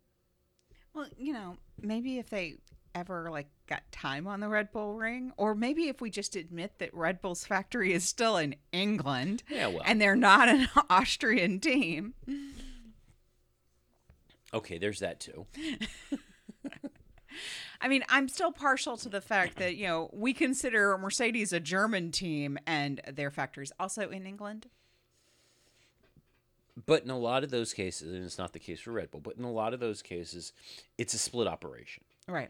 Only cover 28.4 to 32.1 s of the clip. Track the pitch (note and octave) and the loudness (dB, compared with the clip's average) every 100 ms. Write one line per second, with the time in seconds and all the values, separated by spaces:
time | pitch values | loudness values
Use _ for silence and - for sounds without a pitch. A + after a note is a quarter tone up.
28.4 | F2 - - E2 A#2 A2+ - D2 A2 - | -8 -10 -12 -12 -8 -8 -8 -10 -14 -10
29.4 | B2 A2+ A2 B2 A#2+ G#2 - F2 - F2 | -6 -4 -4 -2 -4 -6 -8 -10 -10 -12
30.4 | - - - - - - A#2 A2+ - A#2+ | -14 -16 -20 -20 -12 -6 -4 -4 -4 -2
31.4 | G2 D#2+ D2 A#1+ - - _ | -2 -2 -8 -14 -18 -20 _